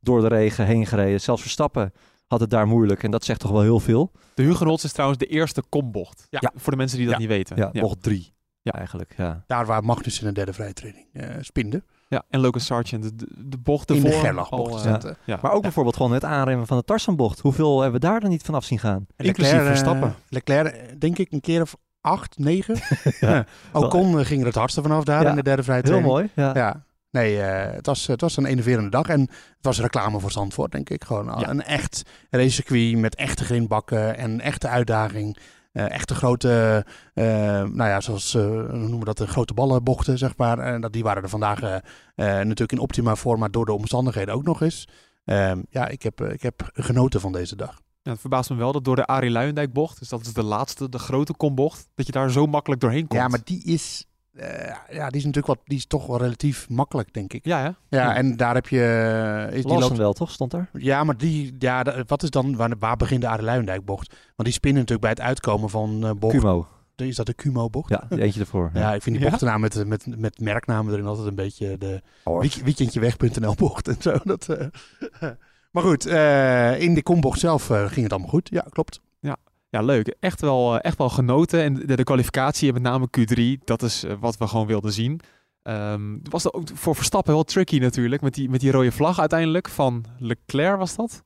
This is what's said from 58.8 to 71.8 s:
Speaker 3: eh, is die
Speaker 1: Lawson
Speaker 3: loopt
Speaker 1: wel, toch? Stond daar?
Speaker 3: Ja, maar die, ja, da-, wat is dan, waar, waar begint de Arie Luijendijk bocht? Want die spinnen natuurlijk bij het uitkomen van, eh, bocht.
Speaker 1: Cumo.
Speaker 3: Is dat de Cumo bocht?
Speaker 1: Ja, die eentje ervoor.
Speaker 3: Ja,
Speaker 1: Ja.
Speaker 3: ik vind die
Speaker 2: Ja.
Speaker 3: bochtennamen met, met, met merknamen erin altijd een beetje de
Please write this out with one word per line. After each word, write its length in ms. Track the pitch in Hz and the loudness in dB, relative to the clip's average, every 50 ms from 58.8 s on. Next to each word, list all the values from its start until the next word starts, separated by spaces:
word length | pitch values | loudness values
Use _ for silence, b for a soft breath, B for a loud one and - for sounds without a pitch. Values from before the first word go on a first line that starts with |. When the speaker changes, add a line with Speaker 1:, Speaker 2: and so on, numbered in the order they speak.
| 120 117 113 113 113 113 113 110 110 107 107 107 107 110 | 4 4 4 2 2 2 2 0 0 -2 -2 -4 -4 -4
Speaker 3:
eh, 60 | - | -4
is 60 | 135 | -4
die 100 | 127 131 | -2 2
Speaker 1:
Lawson 160 | 160 175 143 127 | 2 4 4 2
Speaker 3:
loopt 120 | 131 113 | 2 2
Speaker 1:
wel, 120 | 107 104 | 2 2
toch? 180 | 101 - 170 - | 2 0 -4 -6
Stond 200 | - - 135 127 | -4 -6 -6 -4
daar? 200 | - 175 180 - | -4 -6 -6 -6
Speaker 3:
Ja, 320 | - 139 127 131 135 139 151 | -8 -4 0 0 2 2 2
maar 120 | 156 139 | 0 0
die, 380 | 107 135 165 156 151 143 131 127 127 | 0 0 0 0 0 -4 -6 -6 -2
ja, 240 | 127 127 127 127 | -2 0 0 0
da-, 200 | 127 135 131 131 127 | 0 -2 -2 -4 -2
wat 160 | - 143 143 | -2 -2 -2
is 80 | - 156 | -2 0
dan, 260 | - 139 127 139 139 | 0 0 0 0 0
waar, 140 | 110 117 117 120 107 | 0 0 -2 -2 -2
waar 180 | 107 110 120 | 0 -2 0
begint 240 | 117 120 113 135 127 | 0 0 0 2 0
de 80 | 120 117 | 0 0
Arie 160 | 113 110 110 | -2 -2 -2
Luijendijk 400 | 110 120 127 117 95 92 95 95 | 0 0 0 0 -2 -4 -6 -6
bocht? 240 | 95 98 95 - - | -6 -8 -8 -8 -14
Want 340 | - - _ _ _ - 117 117 | -16 -20 _ _ _ -4 -2 -2
die 40 | |
spinnen 280 | 120 - - 143 139 143 | -2 0 2 4 4 4
natuurlijk 180 | 123 107 120 107 113 110 110 | 4 2 0 0 2 0 0
bij 100 | - 117 | 0 -2
het 20 | 123 | -2
uitkomen 420 | 135 - - - 104 104 110 107 | -2 -2 0 0 0 2 0 -2
van, 360 | 98 110 107 110 107 107 110 | -2 -2 -2 -2 -2 -2 -2
eh, 40 | 110 107 101 | -2 -2 0
bocht. 160 | 107 110 117 | 2 4 4
Speaker 1:
Cumo. 300 | 139 117 104 90 85 82 - - _ _ _ _ | 6 6 6 4 4 0 -4 -12 _ _ _ _
Speaker 3:
Is 200 | - 127 131 123 | -8 -6 -6 -4
dat 100 | 113 113 | -4 -4
de 80 | - 120 | -4 -4
Cumo 360 | - - 151 131 123 117 117 | -2 -2 -2 0 0 -2 -2
bocht? 180 | 113 131 - - | -4 -6 -2 -2
Speaker 1:
Ja, 140 | - - - - | -2 -2 -2 -4
die 120 | - 113 | -2 0
eentje 200 | 110 107 101 107 | 2 0 2 0
ervoor. 300 | 101 - - 98 87 82 80 | -4 -2 0 -2 -2 0 0
Speaker 3:
Ja, 60 | 107 | 0
Speaker 1:
Ja. 140 | 107 107 107 | 0 0 0
Speaker 3:
ik 80 | 101 | -2
vind 120 | - - 120 | -2 -2 -2
die 80 | - 139 | 2 2
Speaker 2:
Ja. 60 | 143 | 2
Speaker 3:
bochtennamen 400 | 156 240 - 123 110 107 110 107 - | 2 2 0 0 2 2 0 0 0
met, 120 | 107 104 101 110 104 - | -2 -2 -2 -4 -4 -6
met, 120 | - 120 113 | -8 -8 -6
met 200 | 113 107 - - | -6 -6 -4 -4
merknamen 520 | 110 107 104 117 - - 120 107 110 107 | -4 -2 -2 -2 -2 -2 -2 0 0 -2
erin 140 | 104 101 101 | -2 -4 -4
altijd 200 | 104 104 107 110 | -4 -6 -4 -4
een 80 | 104 98 | -6 -4
beetje 440 | 98 95 101 - - 107 98 95 | -4 -6 -6 -6 -6 -6 -6 -6
de 240 | 95 | -6